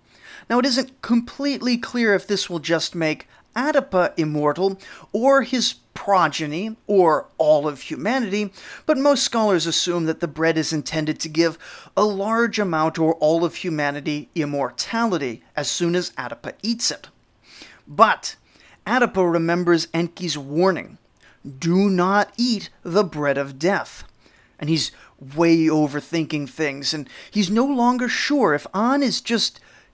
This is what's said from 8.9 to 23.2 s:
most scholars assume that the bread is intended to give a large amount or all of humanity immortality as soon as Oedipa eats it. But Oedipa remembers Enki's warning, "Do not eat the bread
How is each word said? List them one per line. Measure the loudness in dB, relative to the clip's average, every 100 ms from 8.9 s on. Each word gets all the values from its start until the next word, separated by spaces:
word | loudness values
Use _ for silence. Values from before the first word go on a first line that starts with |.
| 2
most | 4 2
scholars | 0 0 2 2 2
assume | -2 -2 0
that | -2 -2
the | -4
bread | 0 0 2
is | 0
intended | -2 -4 -2 -2 -4
to | -2
give | 0 0 -2 -12 -20 -6 0
a |
large | 0 0 0 0 0 0
amount | -2 0 0 2
or | 0
all | 2 2 2
of | 0 -2
humanity | -4 -2 -2 -4 -4 -6 -6 -4
immortality | -2 -2 -2 -4 -6 -2 0 0 -2 -6 _ -6
as | -6
soon | -2 0 0
as | -2
Oedipa | -8 -10 -10 -12 -8
eats | -6 -4 -4
it. | -6 -12 _ _ _ _ -20 -20 -20 -8
But | 2 4 2 -6 -14 _ _ _ _ -4
Oedipa | 0 0 2 2
remembers | 2 0 0 2 2 0
Enki's | -4 -4 -4 -8 -8
warning, | -4 0 2 0 -6 -18 _ _ _ _ -18 -6
"Do | 0 2 2
not | 2 2 2 0 -2
eat | -2 -2 -6 -14
the | -2 0
bread | 0 0